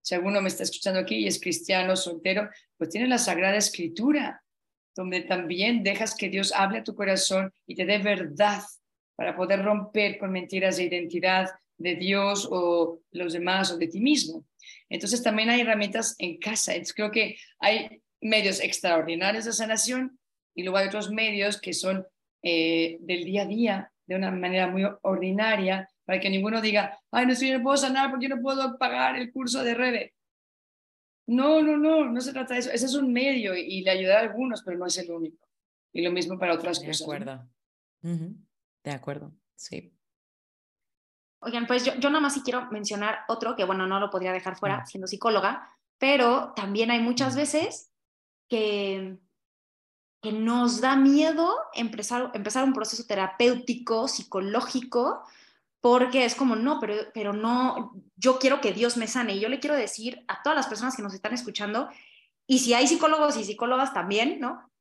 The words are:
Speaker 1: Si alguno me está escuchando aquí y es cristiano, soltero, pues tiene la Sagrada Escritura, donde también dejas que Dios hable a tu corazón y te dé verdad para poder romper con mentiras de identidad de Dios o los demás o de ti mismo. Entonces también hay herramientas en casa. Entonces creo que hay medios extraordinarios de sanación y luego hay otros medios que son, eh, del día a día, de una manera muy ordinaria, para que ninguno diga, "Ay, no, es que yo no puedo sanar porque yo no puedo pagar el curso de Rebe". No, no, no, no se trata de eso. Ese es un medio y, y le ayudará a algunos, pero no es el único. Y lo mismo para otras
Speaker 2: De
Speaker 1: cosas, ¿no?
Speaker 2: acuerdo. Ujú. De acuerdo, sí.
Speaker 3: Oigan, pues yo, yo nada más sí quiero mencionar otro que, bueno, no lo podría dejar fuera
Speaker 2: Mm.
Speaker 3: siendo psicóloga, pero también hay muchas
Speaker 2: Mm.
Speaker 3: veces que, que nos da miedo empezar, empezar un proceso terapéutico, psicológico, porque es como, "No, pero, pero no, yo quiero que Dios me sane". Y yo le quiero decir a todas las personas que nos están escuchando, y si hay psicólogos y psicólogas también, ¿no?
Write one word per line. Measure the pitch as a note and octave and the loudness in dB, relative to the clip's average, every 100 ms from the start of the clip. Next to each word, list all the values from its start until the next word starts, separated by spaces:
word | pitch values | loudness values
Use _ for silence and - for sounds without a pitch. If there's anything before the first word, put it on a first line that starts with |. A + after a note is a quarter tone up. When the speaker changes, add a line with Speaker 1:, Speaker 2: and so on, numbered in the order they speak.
Speaker 1:
Si | - F3+ | -2 -2
alguno | F#3 G3+ | 0 0
me | F#3+ | 0
está | - | -2
escuchando | F#3 - - C#4 | -6 -4 -2 -2
aquí | - A3 | -2 -2
y | G3+ | -2
es | F#3+ | -2
cristiano, | F#3 E3 - F#3 F#3 F#3 | -4 -6 0 0 2 0
soltero, | F3+ E3 F#3 F#3+ G#3 - _ _ | -2 -4 -2 0 -2 -10 _ _
pues | D#3+ | -6
tiene | G3+ B3+ | -2 2
la | A#3+ | 2
Sagrada | G#3+ E3+ F#3+ G#3 | 2 2 2 2
Escritura, | G3+ - E3+ E3 B3 D4 A#3+ - _ _ _ _ _ - | 0 -2 -8 -2 2 2 0 -8 _ _ _ _ _ -10
donde | F#3 F3+ | -4 -4
también | F3 F3+ E3 F3 G#3+ A#3+ | -2 -4 -2 0 2 2
dejas | G3 G3 A3 - | 0 -2 -4 -4
que | G3 | -4
Dios | F#3+ G3 | -2 0
hable | G3+ G3 A3 | 2 0 0
a | |
tu | - G3+ | -6 -4
corazón | G3 F#3+ - F#3+ F#3+ _ - | 0 0 2 0 -2 _ -14
y | F3 | -6
te | F3+ | 0
dé | G#3 | 2
verdad | G3+ F#3+ E3 C#3+ G#3 G3+ - - _ _ _ - | 2 0 -4 2 2 2 -8 -20 _ _ _ -6
para | - F3+ | -4 -2
poder | F#3 G3 | 0 2
romper | G3 G#3 G3+ G#3+ G3+ G3 | 2 0 0 0 0 -2
con | G3 | -4
mentiras | F#3 F3 F#3+ F#3+ F3 | -4 -4 0 0 0
de | F3+ | -2
identidad | F3+ E3 F3 F#3 F#3 F#3 - _ _ | -2 -4 0 2 2 0 -6 _ _
de | E3+ E3+ | -4 -2
Dios | F#3 G3 G3+ G3+ - | 0 2 2 0 -2
o | F#3 F3 F3 E3 E3 _ | 0 2 4 2 -2 _
los | F3 F3 | -6 -4
demás | F3 F3 F#3+ F#3 | -2 0 2 0
o | E3+ | -2
de | E3 | -4
ti | F#3 | 0
mismo. | B3+ D4 D#3 D#4+ _ _ - - _ | 2 4 0 -8 _ _ -20 -20 _
Entonces | - G3+ A#3 | -8 -2 0
también | A#3+ G#3+ A3+ | 0 2 2
hay | A#3+ | 2
herramientas | A#3 G#3+ G3+ A3+ A3 - | 2 0 0 -2 -4 -4
en | F3+ D#3+ | -8 -6
casa. | G#3+ G#3+ - | -6 -4 -2
Entonces | F3 F3+ - | -4 -6 -4
creo | G#3+ | -2
que | A3 G#3 - - _ | 0 -2 -6 -20 _
hay | G3+ A3 - - _ _ | 2 2 -4 -14 _ _
medios | A3 A3 G3 F#3 | 0 2 2 0
extraordinarios | - - F#3 E3 D#3+ E3+ F#3+ A3 A3+ | -2 -2 2 2 0 -2 0 -2 -4
de | |
sanación | A3 A3 A3 A#3 B3+ C4 - _ _ _ - | -4 -2 0 0 -2 -4 -8 _ _ _ -8
y | |
luego | F#3 F#3+ | -2 0
hay | G3 | 0
otros | G#3 F#3+ | -2 -4
medios | G#3+ A3 G3+ G3+ G3+ | -2 -2 0 -2 -2
que | F#3 | -6
son, | E3 F#3 F#3+ F#3+ _ _ _ | -4 -2 -4 -6 _ _ _
eh, | F3 E3 E3 E3 E3 - | 0 2 2 2 0 -4
del | E3+ F3 F3 | -6 -4 -2
día | G3 | -2
a | F#3 | -2
día, | G#3+ A#3 G3 - _ - | 0 0 0 -6 _ -6
de | F#3 | -4
una | F#3+ | -2
manera | F#3 F3+ F#3 F3+ | -2 -2 0 0
muy | F#3 G3 - | 2 0 0
ordinaria, | F#3+ F#3 F#3 G3 A3 G#3 F#3 F#3+ F#3+ _ - | -2 0 0 0 2 2 0 -2 -4 _ -4
para | F#3 | -2
que | G3 | 0
ninguno | F#3+ G3+ A3+ | 0 0 0
diga, | G#3+ G#3 G3 - _ | 2 2 0 -8 _
"Ay, | A#3 B3+ | 2 2
no, | |
es | B3 | 2
que | C4 | 2
yo | C4 | 0
no | |
puedo | B3+ C#4 | 2 2
sanar | C4+ C4+ C4+ | 2 2 0
porque | C4 C4 | 0 -4
yo | C4 | -2
no | |
puedo | C4 C4+ C4 A#3+ | -2 -2 -2 -2
pagar | B3+ B3+ C4 C4 | -2 2 0 0
el | B3 | -6
curso | C4 B3 C4 | -6 -4 -2
de | A#3+ | -2
Rebe". | A#3 B3+ A#3 - _ _ _ _ _ _ _ _ _ _ _ - | 0 0 0 -6 _ _ _ _ _ _ _ _ _ _ _ 0
No, | A#3+ C#4+ D#4 | 2 6 6
no, | D4+ D4+ | 6 4
no, | D4+ D#4+ C4+ | 6 4 4
no | A#3+ | -2
se | C4 | -4
trata | C4+ B3 | -6 -4
de | B3 | -2
eso. | - | -2
Ese | A#3 C4 | -2 0
es | C#4+ | 0
un | C4 | 2
medio | A#3+ C#4 C4 G3+ F3+ | 2 2 0 0 -4
y, | |
y | F3 F#3+ | -4 -2
le | F#3 | 0
ayudará | F#3+ F#3 G#3 | 2 6 4
a | |
algunos, | A3+ G#3 B3+ G#3+ | 4 -2 -4 -6
pero | - F3 | -6 -6
no | F3+ | -4
es | F3+ | -4
el | E3+ | -6
único. | E3+ D#3+ - _ _ _ _ _ | -6 -8 -10 _ _ _ _ _
Y | - | -4
lo | F3 | -2
mismo | F3+ E3 F#3 | 0 -4 -2
para | F3+ | 0
otras | E3 F3 E3+ | 0 -2 -4
Speaker 2:
De | D#3+ | -4
Speaker 1:
cosas, | D#3 | -6
¿no? | D3+ | -6
Speaker 2:
acuerdo. | C#3+ C3+ C3 B2 _ _ _ _ _ | -8 -8 -12 -16 _ _ _ _ _
Ujú. | E3 E3+ E3+ A3 _ _ _ _ | -6 -6 -6 -14 _ _ _ _
De | - | -10
acuerdo, | C3+ C#3+ D3 D3+ _ _ _ | -10 -8 -10 -12 _ _ _
sí. | - - F3 _ _ _ _ _ _ _ _ _ _ _ _ _ _ _ | -14 -14 -14 _ _ _ _ _ _ _ _ _ _ _ _ _ _ _
Speaker 3:
Oigan, | A#3+ A#3+ A#3 | -6 -4 0
pues | B3 B3+ | 2 2
yo, | - | 0
yo | C#4+ | 2
nada | D4+ | 4
más | C#4+ | 2
sí | C#4 | 0
quiero | - B3 B3 | -2 -4 -4
mencionar | G#3+ G#3 G3+ G#3 - - | -8 -6 -2 -2 -4 -4
otro | A3+ A3+ - | -4 -2 -2
que, | F#3 | 0
bueno, | F#3+ F#3+ | 0 0
no | G3 | 0
lo | G3+ | 0
podría | F#3+ F#3 | -2 -2
dejar | F#3 F#3+ F#3 | -4 -6 -4
fuera | G3+ F#3+ | -2 -2
Speaker 2:
Mm. | - | -6
Speaker 3:
siendo | G3 F#3 | -10 -8
psicóloga, | G3+ A#3 G#3 F#3+ C#4 - _ _ _ | -2 2 2 2 -2 -12 _ _ _
pero | C4+ C#4 A#3+ B3+ - - | 2 6 6 4 0 -6
también | G3 G3+ A3+ | -4 0 2
hay | A#3+ | 2
muchas | A#3 B3 C4 | 2 0 0
Speaker 2:
Mm. | B3+ | 0
Speaker 3:
veces | D4 D4+ G4 - - _ _ _ _ _ _ | 0 0 -2 -6 -18 _ _ _ _ _ _
que, | A3+ G#3+ G3+ G3 G3 F#3+ F#3 _ _ _ _ _ _ _ _ _ _ | 0 0 0 -2 -4 -6 -12 _ _ _ _ _ _ _ _ _ _
que | A3 | -6
nos | G#3+ A3+ A#3+ A#3+ A#3+ | 0 2 2 2 2
da | C4 C#4 | 4 6
miedo | C4+ C#4+ D#4 D#4 E4+ B4 D#5 | 8 8 6 4 2 0 -4
empezar, | - A#3 G#3+ G#3 A#3+ B3 | -6 -6 -6 -4 -4 -4
empezar | A3+ G3+ B3 | -6 -2 2
un | C4+ | 2
proceso | B3+ G#3+ A3 - | 2 -2 -8 -4
terapéutico, | G3 F#3+ - A#3+ A#3+ - A#3+ - A3+ A3+ | -2 -2 4 4 4 -2 -6 0 0 0
psicológico, | - - G3 G3 A3+ B3 B3+ B3+ A#3+ C4 - - - - _ _ _ | -4 -6 -4 0 0 0 -6 -2 0 0 -2 -10 -20 -20 _ _ _
porque | B3 A#3+ B3 C4 A#3+ | 4 6 4 2 2
es | - | 2
como, | C4+ A3 | 2 2
"No, | B3 D4+ | 2 0
pero, | G#3+ G#3 A3 | -2 -4 -6
pero | A3+ G3+ | -6 -4
no, | G#3 A3+ B3 B3+ - A3+ F#3+ - - | -2 0 2 0 -2 -8 -12 -20 0
yo | C4 B3+ | 2 4
quiero | C4 C#4 | 4 2
que | C4 | 0
Dios | F#3 A#3+ A#3+ | 0 0 0
me | A3 | -2
sane". | B3 A#3 G3 | -2 -2 -2
Y | |
yo | A3 | -2
le | C4+ | -2
quiero | D4 D4 | 0 0
decir | G#3 - A3+ A#3+ - | -2 -6 -10 -10 -10
a | G3 | -4
todas | C#4+ D4+ | 0 0
las | - | 0
personas | G#3 B3 - | -4 -4 -4
que | |
nos | G3+ | -8
están | F#3+ G#3+ | -6 -6
escuchando, | A#3+ G#3+ G#3 G#3 A3 D4 - - _ _ _ - | -4 -6 -6 -4 -2 -4 -12 -20 _ _ _ 2
y | C4 | 4
si | A#3 | 6
hay | A#3+ C4+ | 6 6
psicólogos | E4 D#4 D#4 D4 A3+ | 4 4 4 4 2
y | |
psicólogas | G3+ G#3+ A#3+ B3+ C4+ | -6 -4 0 2 0
también, | F#3+ F3 G3+ B3 F4+ | -2 0 0 0 -2
¿no? | B3+ D#4+ - _ | -6 -8 -16 _